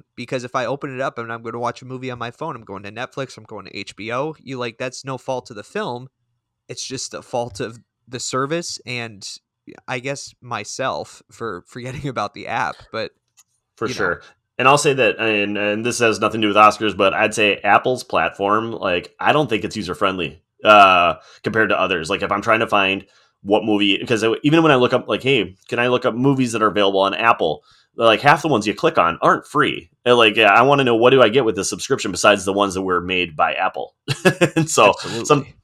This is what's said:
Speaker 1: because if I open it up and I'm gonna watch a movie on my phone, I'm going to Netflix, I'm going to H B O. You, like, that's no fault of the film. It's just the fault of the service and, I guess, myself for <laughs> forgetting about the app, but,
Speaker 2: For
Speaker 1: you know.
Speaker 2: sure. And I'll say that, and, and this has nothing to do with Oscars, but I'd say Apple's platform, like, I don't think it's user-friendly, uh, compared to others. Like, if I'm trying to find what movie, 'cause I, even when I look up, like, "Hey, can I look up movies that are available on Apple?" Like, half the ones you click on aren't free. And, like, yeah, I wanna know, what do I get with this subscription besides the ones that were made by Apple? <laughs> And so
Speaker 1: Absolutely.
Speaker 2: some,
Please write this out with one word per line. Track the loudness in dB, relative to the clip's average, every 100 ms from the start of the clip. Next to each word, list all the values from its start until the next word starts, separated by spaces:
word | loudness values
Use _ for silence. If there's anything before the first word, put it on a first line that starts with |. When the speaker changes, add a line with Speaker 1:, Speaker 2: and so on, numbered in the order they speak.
| _ -16
Speaker 1:
because | -8 -8
if | -6 -6
I | -4
open | -6 -8
it | -8
up | -8 -8
and | -12
I'm | -10
gonna | -10 -8
watch | -8 -8
a |
movie | -14 -12 -12
on | -10
my | -12
phone, | -12 -12 -14
I'm |
going | -14 -14
to | -14
Netflix, | -12 -12 -10 -12 -12
I'm |
going | -18 -18 -14
to | -14
H | -14
B | -12 -8
O. | -6 -6 -10
You, | -12 -8
like, | -8 -8
that's | -10 -10
no | -12 -10
fault | -8 -8 -8
of | -18
the |
film. | -12 -8 -8 -10 -14 _ _ _ _ _ -18
It's | -14
just | -10 -10 -12
the | -14
fault | -8 -8 -8 -8
of | -12 -12 _ _ _
the | -12
service | -6 -4 -4 -6 -8 -12 -10
and, | -10 -10 -14 -18 -18 _ _ -20 -20 -10
I | -8
guess, | -8 -10 -12 _
myself | -10 -10 -8 -6 -6 -6 -10 -16 _
for | -12 -10 -12
<laughs> | -14
forgetting | -16 -14 -10 -8
about | -6 -6
the | -8 -8
app, | -4 -6 -8 -12
but, | -10 -10 _ _ _ _ _ _ -8
Speaker 2:
For | -8
Speaker 1:
you |
know. | -2
Speaker 2:
sure. | -4 -4 -10 _ _ 0
And | 2
I'll | 4
say | 2
that, | 2 2 0
and, | -2 -2 -2 -2
and | -2 -2 -4
this | 0
has | 0 2
nothing | -2 0
to | 0
do |
with | 6
Oscars, | 4 4 -4 2
but | 0
I'd | 2 -2
say | 0 0 0
Apple's | 2 2 2 -4
platform, | -2 0 0 -2 0 0 -2
like, | -6 -2 -2 -4 -4
I | 0
don't | 2 2
think | -2
it's | -4
user-friendly, | -8 -8 -2 -2 -2 -8 -10 _ _
uh, | 6 8 10 8 4 0 _ _
compared | -4 0 0
to | 0
others. | 0 -2 -4
Like, | -4
if | -2
I'm | -2
trying | 2 0
to | 2
find | 2 2 -2 -6 _ _ _
what | 0 0
movie, | 2 0 2 0
'cause | -2 0
I, | 0 0
even | 2 4
when | 4
I | 4
look | 2
up, | 0 -2
like, | -4
"Hey, | 0 -2 -2 -8 -8
can | -2
I | 0
look | 0
up | -2
movies | 0 0 0 -2
that | 0
are | 0
available | 2 2 2
on | 0
Apple?" | 2 2 2 0 -4 _ _ _ 0
Like, | 2 4
half | 4 2
the | 2
ones | 0 0
you |
click | 0 0 2
on | 0 2
aren't | 0 0 -2
free. | -2 -2 -2 -12 _
And, | 2 6
like, | 6 6
yeah, | 6
I | 6
wanna | 6 4
know, | 2 4
what | 6
do | 6
I | 6
get | 4 0
with | -2
this | -4
subscription | -6 -4 -4 -4
besides | 0 4 4
the | 2
ones | 0 0
that | -2
were | -2 -2
made | -2 -4 -4 -2
by | -2
Apple? | 0 -6 -6 -16 _ -10 0
<laughs> | 0 2 0 0
And | -2
so | 0 0
Speaker 1:
Absolutely. | 0 -6 -6
Speaker 2:
some, | 0 0 0 -16